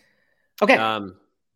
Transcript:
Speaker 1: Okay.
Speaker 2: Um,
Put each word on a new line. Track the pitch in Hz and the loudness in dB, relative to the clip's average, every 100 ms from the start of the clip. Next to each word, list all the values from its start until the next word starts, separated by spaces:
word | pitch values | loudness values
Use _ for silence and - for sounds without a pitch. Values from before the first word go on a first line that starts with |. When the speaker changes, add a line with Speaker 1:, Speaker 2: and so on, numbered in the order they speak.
| _ _ _ _ _ - | _ _ _ _ _ -2
Speaker 1:
Okay. | 208 247 | 2 2
Speaker 2:
Um, | 110 110 98 95 _ _ _ | 0 -4 -8 -16 _ _ _